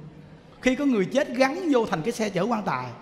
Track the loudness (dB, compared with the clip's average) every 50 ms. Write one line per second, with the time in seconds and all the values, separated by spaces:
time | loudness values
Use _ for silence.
0 | -18 -20 -20 -20 -20 -20 -20 -20 -20 -20 -8 0 0 0 2 2 2 2 2 2
1 | 2 2 0 0 0 0 0 2 2 2 0 0 0 2 2 2 2 0 -2 -4
2 | -4 -4 -2 -2 -2 -2 0 0 0 0 0 -2 -2 -4 -4 -4 -6 -8 -12 -14